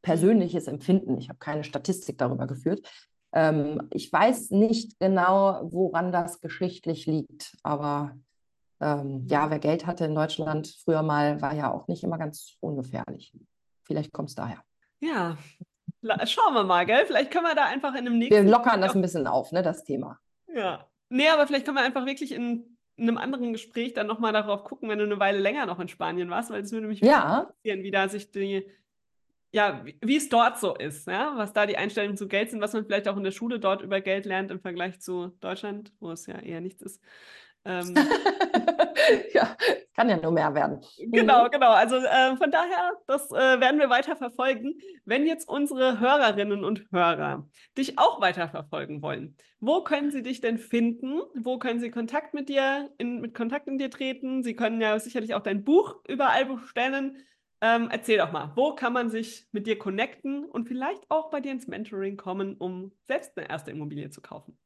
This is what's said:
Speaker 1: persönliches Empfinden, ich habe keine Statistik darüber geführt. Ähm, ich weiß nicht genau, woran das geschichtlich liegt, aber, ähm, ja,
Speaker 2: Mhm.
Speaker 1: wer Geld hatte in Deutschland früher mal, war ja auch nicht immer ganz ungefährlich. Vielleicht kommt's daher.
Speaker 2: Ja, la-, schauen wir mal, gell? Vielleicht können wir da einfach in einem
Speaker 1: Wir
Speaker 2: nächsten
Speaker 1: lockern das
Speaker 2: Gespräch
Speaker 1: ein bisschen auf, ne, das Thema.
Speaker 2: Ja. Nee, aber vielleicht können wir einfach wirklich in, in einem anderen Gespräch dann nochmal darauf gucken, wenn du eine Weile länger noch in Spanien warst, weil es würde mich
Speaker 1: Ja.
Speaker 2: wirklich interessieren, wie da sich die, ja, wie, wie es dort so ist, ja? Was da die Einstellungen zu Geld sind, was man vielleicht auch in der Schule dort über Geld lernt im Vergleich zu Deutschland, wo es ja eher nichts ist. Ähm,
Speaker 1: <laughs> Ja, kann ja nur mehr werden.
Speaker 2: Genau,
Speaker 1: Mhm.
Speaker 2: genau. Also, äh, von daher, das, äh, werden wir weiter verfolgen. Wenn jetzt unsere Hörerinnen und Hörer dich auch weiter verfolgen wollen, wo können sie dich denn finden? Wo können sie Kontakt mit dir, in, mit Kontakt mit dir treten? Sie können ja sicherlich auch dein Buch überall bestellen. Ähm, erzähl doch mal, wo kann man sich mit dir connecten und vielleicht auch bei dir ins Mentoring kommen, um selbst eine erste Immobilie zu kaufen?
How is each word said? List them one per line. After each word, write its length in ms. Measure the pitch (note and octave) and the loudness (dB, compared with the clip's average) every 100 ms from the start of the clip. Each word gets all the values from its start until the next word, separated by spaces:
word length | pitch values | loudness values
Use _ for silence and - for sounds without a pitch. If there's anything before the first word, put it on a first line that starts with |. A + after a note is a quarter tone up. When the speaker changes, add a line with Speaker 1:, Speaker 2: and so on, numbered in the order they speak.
Speaker 1:
persönliches 640 | - D#3+ F3+ A3 F3 F3 - | 2 4 6 4 2 -4 -6
Empfinden, 500 | C#3+ - F#3+ - B2+ | -6 2 2 2 -6
ich 120 | C3 | -6
habe 100 | - | -12
keine 240 | - D3+ | -8 -6
Statistik 540 | D3+ C#3+ - F#3 - - | -6 -6 -4 -6 -6 -2
darüber 300 | B2 B2+ B2+ | -2 -2 -6
geführt. 400 | C3 D#3 G3+ - - _ _ _ | -4 -2 -2 -6 -20 _ _ _
Ähm, 540 | - D#3+ D#3 D3 D3+ D3+ | 2 4 2 0 -4 -6
ich 200 | - - | -8 -2
weiß 400 | E3 A3 A#3+ - | 4 4 4 0
nicht 480 | G3 A3+ A3+ - _ | 4 4 2 -4 _
genau, 640 | F#3+ F#3+ F3+ G3 G3 F#3+ E3+ | 2 4 4 4 4 0 -4
woran 400 | E3+ F#3 E3 F3+ | 0 0 0 0
das 300 | F3 E3+ - | -2 -2 -10
geschichtlich 640 | D#3+ - F3+ F3+ E3 D#3+ - | -12 -6 -6 -4 -6 -4 -2
liegt, 500 | D#3 - - - _ | -2 -4 -14 -20 _
aber, 520 | - D3 D3 C#3+ D3 B2+ _ _ _ _ _ _ | -4 -2 -2 -4 -6 -10 _ _ _ _ _ _
ähm, 460 | D3+ C#3+ C#3 C3+ B2+ | -2 -2 -4 -8 0
ja, 160 | C#3+ D3+ | 0 2
Speaker 2:
Mhm. 60 | |
Speaker 1:
wer 80 | D3+ | 0
Geld 260 | D3+ E3 E3+ | 0 0 -2
hatte 180 | E3+ D#3+ | -4 -2
in 100 | D3+ | 0
Deutschland 520 | D#3 - D#3 D#3 D#3 - - | -2 -2 -4 -4 -6 -8 -2
früher 180 | D#3+ | 0
mal, 380 | D#3 D3 D3 D3 | 2 2 2 0
war 140 | C#3+ D3+ | -4 -2
ja 180 | C#3 | -4
auch 140 | - - | -4 -6
nicht 160 | F3 | -6
immer 140 | F3+ E3 | -6 -6
ganz 400 | D#3 D3+ - _ | -8 -10 -20 _
ungefährlich. 720 | D#3+ C#3 B2+ B2+ - - - - _ _ _ _ _ | -8 -6 -6 -10 -10 -14 -18 -20 _ _ _ _ _
Vielleicht 280 | D#3 D3+ | -6 -4
kommt's 220 | - D3+ - | -8 -10 -8
daher. 280 | A#2 - _ _ _ _ | -10 -10 _ _ _ _
Speaker 2:
Ja, 380 | D#4 C4 E3+ D3+ - _ - _ - - | -6 -4 -4 -6 -14 _ -20 _ -18 -12
la-, 240 | A3 F#3+ A#3 | -4 -2 -2
schauen 260 | G4+ A4 B3 | 2 2 2
wir 80 | |
mal, 220 | F#3+ F3 F3+ | 2 2 4
gell? 200 | A#3+ F#4+ | 2 4
Vielleicht 240 | B3 C4+ | 0 0
können 140 | E4+ E4+ | 0 0
wir 80 | D4+ | 2
da 100 | C4+ | 0
einfach 280 | C4 C#4+ C4 | 0 -4 -4
in 100 | B3 | -2
einem 120 | A#3 A#3+ | 0 6
Speaker 1:
Wir 140 | G#3 | 6
Speaker 2:
nächsten 0 | |
Speaker 1:
lockern 380 | G3 A#3+ A#3+ G#3+ | 8 6 4 2
das 120 | F#3 | 2
Speaker 2:
Gespräch 20 | F#3+ | 2
Speaker 1:
ein 60 | |
bisschen 240 | F3+ E3+ A#2+ | 0 -2 0
auf, 240 | G#2+ - | 0 0
ne, 120 | E3+ | 0
das 200 | F#3 - | 0 -4
Thema. 360 | - C3+ - - _ _ - | -6 -6 -6 -14 _ _ -10
Speaker 2:
Ja. 420 | D4 F#3+ D#3 - _ _ | -4 -4 -6 -14 _ _
Nee, 180 | B3+ D4+ | 2 6
aber 160 | D#4 D4 | 6 4
vielleicht 180 | C#4 D4 | 2 0
können 120 | C4+ | 0
wir 60 | |
einfach 220 | C4 C4 B3+ | 0 0 -4
wirklich 260 | C4+ D4 | -6 -8
in, 460 | - A#3+ A#3 A#3 _ _ - | -6 -4 -6 -8 _ _ -2
in 120 | A#3 | 0
einem 100 | A#3 | 0
anderen 360 | B3+ C4 A#3+ | -4 -4 -4
Gespräch 400 | A3 - A#3+ A#3 | -6 -8 -6 -4
dann 140 | A#3 G#3 | -4 -4
nochmal 260 | A3+ A3+ | -2 0
darauf 300 | G#3+ G#3 G3+ | 0 0 -4
gucken, 260 | G3+ - A3 | -6 -12 -6
wenn 80 | G#3 | -2
du 60 | G#3 | -2
eine 140 | G3+ | 2
Weile 200 | G3 G3 | 2 2
länger 260 | G3 C#4 A3+ | 0 0 -4
noch 140 | F3 | -6
in 80 | F3 | -10
Spanien 420 | - E3 F3 F3 | -6 -6 -4 -4
warst, 200 | F3+ A#3 | -4 -6
weil 120 | G#3 | -8
es 100 | G3+ | -6
würde 160 | A3+ G#3+ | -6 -6
mich 140 | G3+ | 4
Speaker 1:
Ja. 140 | A3+ C#4+ | 6 6
Speaker 2:
wirklich 100 | D#3 A#3 F4+ _ | 4 0 -2 _
interessieren, 200 | A3 G3 | -6 -6
wie 80 | G3 | -2
da 180 | G3 F#3+ | 0 0
sich 220 | G#3 G#3 | -4 -8
die, 380 | G3 G3 G3 G3 _ _ _ _ _ _ _ _ | -4 -2 -2 -6 _ _ _ _ _ _ _ _
ja, 320 | G#3 G#3 C3 A#2 | 2 2 0 -14
wie, 120 | - | -6
wie 140 | A3+ C#4+ | 0 0
es 120 | D4 | 4
dort 300 | A#3 A#3 A#3 | 4 4 2
so 160 | G3 - | -4 -4
ist, 320 | C#3+ D3 - | -8 -8 -6
ja? 260 | F#3 D4 C4 | -4 -2 -4
Was 160 | G#3 | -2
da 120 | G#3 G#3 | 0 0
die 120 | - | 0
Einstellungen 400 | G3+ G#3+ G#3 G3+ | -2 -2 -4 -4
zu 100 | G3+ | -2
Geld 240 | G3+ A3+ | -2 -2
sind, 100 | A#3 | -4
was 120 | G#3 | -4
man 120 | A3 G#3+ | -4 -2
vielleicht 220 | G3 G3 | -2 -2
auch 100 | G3 | -2
in 60 | |
der 80 | F#3+ | -4
Schule 280 | F#3+ A#3 A#3+ | -4 -6 -2
dort 220 | G3 G3 | 0 0
über 200 | F#3+ G3 | -2 -4
Geld 240 | F#3+ G3 G3 | -2 -4 -2
lernt 260 | F#3 G3 | -4 -4
im 100 | F3+ | -8
Vergleich 380 | F#3+ F3 F3+ F3+ | -8 -6 -6 -8
zu 280 | - F3+ F3 F3+ | -8 -6 -8 _
Deutschland, 540 | F#3+ F#3 G#3 G3+ G#3+ _ | -8 -8 -8 -10 -14 _
wo 120 | E3+ | -12
es 140 | E3 - | -12 -12
ja 120 | - | -14
eher 220 | - E3+ | -10 -10
nichts 200 | F3+ - | -10 -12
ist. 180 | G3 - _ - - - - _ - | -18 -18 _ -20 -20 -20 -20 _ -8
Ähm, 440 | F3+ F3 F3+ D4 A4+ G4 - F#4+ | -6 0 2 2 2 0 0 0
Speaker 1:
<laughs> 800 | - - - E4+ - D#5 A4 - | 2 0 2 0 4 6 6 4
Ja, 220 | - - - A4+ - - - | 2 2 0 0 0 -4 0
kann 140 | A#3 | 2
ja 80 | F3 | 2
nur 140 | D#3+ | 2
mehr 220 | E3 D3+ | 2 2
werden. 280 | D3 D3 C#3 - - | 2 0 -2 -12 -14
Speaker 2:
Genau, 460 | A3+ A3+ A3+ B3+ | 2 4 8 8
Speaker 1:
Mhm. 60 | A#3+ | 6
Speaker 2:
genau. 220 | C#4 B3 | 6 8
Also, 260 | A3 A#3 B3+ | 8 6 2
äh, 400 | B3+ C4 C4 C4 | 4 4 4 4
von 140 | D4+ | 2
daher, 420 | D#4+ F4 F4+ F4+ G#4+ - | 4 2 0 -2 -4 -2
das, 240 | C#4 C#4 | -2 0
äh, 280 | - C4 B3+ | 2 4 6
werden 200 | B3+ D4+ | 4 4
wir 100 | C4+ | 4
weiter 260 | B3 C#4 D#4 | 4 2 -6
verfolgen. 640 | A#3+ - C4 A#3+ C4 E4 G4 F4 | -6 -2 -2 -2 -6 -10 -14 -18
Wenn 220 | - B3 D#4 | -4 0 0
jetzt 200 | D#4+ - | -2 -6
unsere 500 | C#4+ C#4+ C4 C4 A3+ | -2 -2 2 2 4
Hörerinnen 640 | B3 D4 A#3+ G3+ G3+ G3+ | 4 6 4 2 -2 -2
und 220 | F#3+ G#3 - | -2 -4 -2
Hörer 600 | F3+ E3+ D#3 D3 C#3 C#3+ _ _ - | 2 2 2 -4 -6 -12 _ _ -6
dich 220 | C4+ C4+ | -4 2
auch 220 | E4+ - | 2 4
weiter 260 | F#3 F3 E3+ | 0 0 -6
verfolgen 540 | - C#3+ D#3+ C#3+ D3+ | -6 -8 -8 -8 -8
wollen, 340 | D3 C#3 C#3+ _ _ _ | -8 -8 -10 _ _ _
wo 240 | A3 F4 | 0 0
können 260 | - D4 C#4+ | 2 -2 0
sie 140 | C#4+ | -4
dich 160 | A#3+ B3+ | -6 -4
denn 180 | A#3 A3+ | -2 -4
finden? 640 | - A#3 A#3 A#3 C4 D#4 - C#4 | -2 0 0 -2 -6 -6 -6 -8
Wo 240 | A#3 B3+ | -6 -4
können 220 | B3+ A#3 | -4 -4
sie 100 | A#3+ | -4
Kontakt 420 | A#3 A3+ D4 D4+ | -6 -4 -4 -4
mit 140 | D4 C#4 | -8 -2
dir, 440 | C#4 C4+ C#4 C#4+ _ | 0 2 -2 -6 _
in, 220 | A#3+ A#3+ | -6 -6
mit 140 | A#3 - | -8 -6
Kontakt 320 | A#3 C#4+ C#4+ | -4 -4 -6
mit 140 | C4+ | -6
dir 80 | C4+ | -6
treten? 500 | - C4 C4 C4 C4 | -4 -6 -4 -4 -4
Sie 140 | A#3+ A#3 | -4 -2
können 240 | A3+ A3+ | -2 0
ja 180 | G#3+ G#3+ | 0 0
sicherlich 360 | A3 B3 A3 G3+ | -2 -6 -4 -4
auch 60 | |
dein 220 | G3+ G3 G#3 | -2 -2 4
Buch 320 | E4+ G#4 - - | 4 4 -8 -10
überall 380 | C4 C4+ - C4+ | 0 2 2 0
bestellen. 720 | B3+ - A#3 B3+ C#4 C#4 C4+ _ _ _ _ | -6 -6 -2 0 -2 -4 -10 _ _ _ _
Ähm, 300 | A3 A#3 A#3 | 2 2 0
erzähl 260 | A3+ A#3 G#3+ | -4 2 2
doch 140 | D#3+ | 2
mal, 220 | D#3+ D3 A3+ | -2 -4 0
wo 180 | D4 | 0
kann 200 | D4 B3 | 0 -2
man 160 | B3 A#3+ | 0 -2
sich 380 | A3 A3+ - _ | -4 -8 -12 _
mit 160 | G#3 G#3 | -6 -4
dir 100 | G#3+ | -4
connecten 680 | G3 G3 C4+ - C4+ C#4+ D4+ | -2 -4 -4 -4 -8 -8 -6
und 220 | - A#3 | -8 -6
vielleicht 420 | B3+ C#4 G4 _ | -6 -6 -8 _
auch 180 | D#4 D#4+ | -2 -2
bei 120 | D4+ | -6
dir 100 | C4+ | -6
ins 160 | C4 B3+ | -10 -10
Mentoring 480 | G3 A3 G3 G3 G3 | -10 -8 -6 -8 -8
kommen, 400 | F#3+ F#3+ G3 G3 | -8 -6 -6 -6
um 360 | F3+ F#3 G3 _ - | -8 -8 -14 _ -6
selbst 300 | C4+ - - | -6 -6 -14
eine 120 | - | -10
erste 220 | D#3 D3 | -10 -10
Immobilie 380 | D3 D3+ D3 D3 | -10 -10 -10 -12
zu 100 | D3 | -16
kaufen? 360 | - - - _ | -18 -20 -20 _